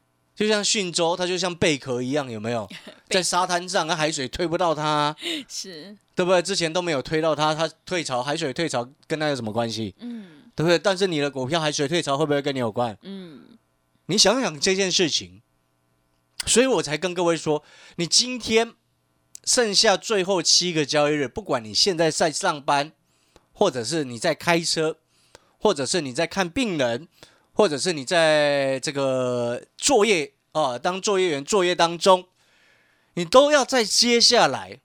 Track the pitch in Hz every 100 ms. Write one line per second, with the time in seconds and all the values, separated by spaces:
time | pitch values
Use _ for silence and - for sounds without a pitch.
0 | _ _ _ - 214 208 196 220 180 170
1 | 165 180 180 180 180 165 185 139 135 123
2 | 127 147 131 110 113 120 98 190 - -
3 | _ 185 170 180 180 175 180 185 156 165
4 | 156 151 127 - 170 175 175 151 151 151
5 | 147 156 339 311 - - 190 160 180 214
6 | _ - 180 180 175 196 165 175 175 139
7 | - 160 160 147 151 156 160 - - 180
8 | 143 127 131 160 151 127 160 123 123 -
9 | - 156 151 135 110 107 117 110 107 -
10 | 240 233 185 151 - - 160 165 202 185
11 | 190 151 143 135 127 165 151 147 135 170
12 | 143 139 156 143 143 135 117 117 120 98
13 | 185 196 175 131 - - _ _ _ _
14 | - 202 190 254 214 147 190 190 185 170
15 | 160 - 90 92 _ _ _ _ _ _
16 | _ _ _ - - 220 262 190 147 151
17 | 185 175 170 165 156 151 - - - -
18 | 170 - 247 254 - 220 233 - _ _
19 | _ _ _ - - 254 226 185 220 185
20 | - 208 180 185 147 - 180 156 139 151
21 | 147 151 127 - 180 131 107 101 202 165
22 | 160 - 170 - 190 151 151 143 151 -
23 | _ _ _ _ _ - 196 127 113 165
24 | 127 117 170 143 175 170 165 170 156 -
25 | _ _ _ - _ _ 214 147 127 180
26 | 135 120 165 196 175 269 233 160 120 120
27 | 170 _ - _ _ - 202 139 185 156
28 | 123 175 160 151 147 143 135 135 160 139
29 | 135 131 127 123 120 120 - - - 247
30 | 220 180 139 _ _ 156 139 120 175 190
31 | 214 190 185 139 143 208 180 180 170 170
32 | 196 185 185 _ _ _ _ _ _ _
33 | _ 170 170 254 285 294 233 262 202 -
34 | 240 233 - 233 156 120 92 104